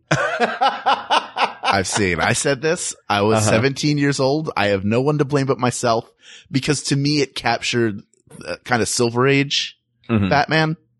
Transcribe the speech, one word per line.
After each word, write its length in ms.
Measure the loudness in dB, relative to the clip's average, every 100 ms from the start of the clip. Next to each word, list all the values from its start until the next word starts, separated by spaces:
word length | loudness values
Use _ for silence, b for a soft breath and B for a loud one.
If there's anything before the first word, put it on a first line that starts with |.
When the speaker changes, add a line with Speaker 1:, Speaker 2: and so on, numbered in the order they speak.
Speaker 1:
<laughs> 60 | -4
I've 1800 | -2 -2 -2 -2 0 -2 0 -2 -2 0 -2 -2 -4 -4 -4 -2 0 0
seen." 340 | 0 0 2
I 120 | 0
said 300 | 0 0 0
this. 320 | -2 -2 -6 -8 -2
I 140 | 0
was 160 | 2 2
Speaker 2:
Uh-huh. 120 | 2
Speaker 1:
seventeen 480 | 2 2 0 0 2
years 220 | 0 0
old. 300 | 0 0 -2 -2
I 120 | 0
have 160 | 2
no 160 | 2 0
one 180 | 2 0
to 60 |
blame 220 | 0 0 0
but 120 | 0
myself 520 | 0 0 0 0 -2 _ B B B
because 340 | -2 0 -2
to 120 | 0 0
me, 240 | 0 0
it 140 | 0
captured, 640 | -2 -2 0 0 0 0 -2 -12 _ _ -14 -10
uh, 100 | -8
kind 180 | -2 0
of 60 | 0
Silver 380 | 0 0 2 2
Age 520 | 2 0 -2 -6 -12 _ _ -2
Speaker 2:
Mm-hmm. 200 | 0 2
Speaker 1:
Batman. 480 | 2 2 2 0 -2 _